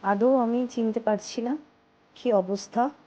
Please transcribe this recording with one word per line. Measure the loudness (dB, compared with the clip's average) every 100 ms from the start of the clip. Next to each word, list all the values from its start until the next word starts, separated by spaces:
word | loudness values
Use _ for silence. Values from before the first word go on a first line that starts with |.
আদৌ | 0 2 4 4
আমি | 2 0 -2
চিনতে | -2 -2 0
পারছি | 0 -2 -4 -6
না | -4 -4 -8 _ _ _ _ -6
কী | 0
অবস্থা। | 2 0 -4 -4 -2 -2 -4